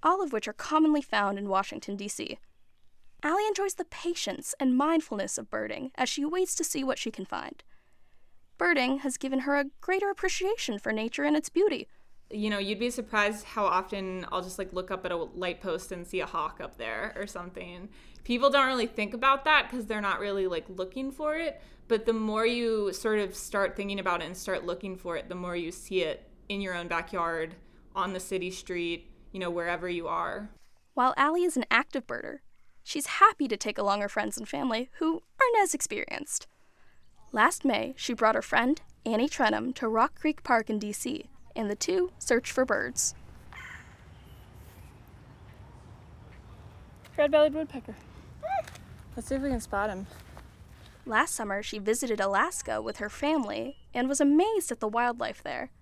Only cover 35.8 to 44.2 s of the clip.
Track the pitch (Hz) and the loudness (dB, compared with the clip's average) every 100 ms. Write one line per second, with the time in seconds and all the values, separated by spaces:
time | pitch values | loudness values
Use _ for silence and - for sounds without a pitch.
35.8 | - 208 - - - - - _ _ _ | -2 -4 -4 -6 -6 -8 -8 _ _ _
36.8 | - - - - - 226 233 - 277 214 | -20 -20 -20 -20 -8 4 4 6 0 0
37.8 | 226 269 - 233 220 220 226 - 240 311 | -2 -6 -6 2 4 4 2 2 4 0
38.8 | - - - 220 269 - 233 214 233 254 | -4 -10 -2 2 0 2 2 2 -2 -4
39.8 | 226 220 240 - 311 302 - 240 220 311 | -2 2 2 2 -2 -2 2 2 2 -2
40.8 | 208 208 - - - - - - 220 208 | -2 -6 -4 -6 -8 -18 -12 -6 -4 -2
41.8 | - 370 359 - - 240 262 - 254 226 | 0 0 0 -4 2 2 2 0 2 2
42.8 | - 254 - - - - - - - - | 0 -2 -2 -4 -18 -18 -18 -16 -16 -16
43.8 | - - - - | -18 -20 -20 -20